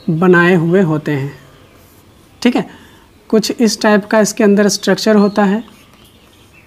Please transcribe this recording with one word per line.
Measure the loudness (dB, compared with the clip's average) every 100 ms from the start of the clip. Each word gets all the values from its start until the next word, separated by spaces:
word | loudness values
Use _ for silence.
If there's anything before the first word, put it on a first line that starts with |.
| -6
बनाए | 0 2 4 4
हुए | 2 2 0
होते | 0 -2 -4
हैं, | -6 -8 -12 -20 -20 -20 _ _ _ _ _ _ -4
ठीक | -2 -2
है। | -6 -12 -20 -20 _ _ -2
कुछ | -2 -2 -2
इस | -2 0
type | 0 0
का | 0 -2
इसके | -2 0
अंदर | 0 2 0
structure | -2 -4 -2 0 2
होता | 0 0
है, | -2 -2 -8 -20 _ _ -20 _ _ _ _ -20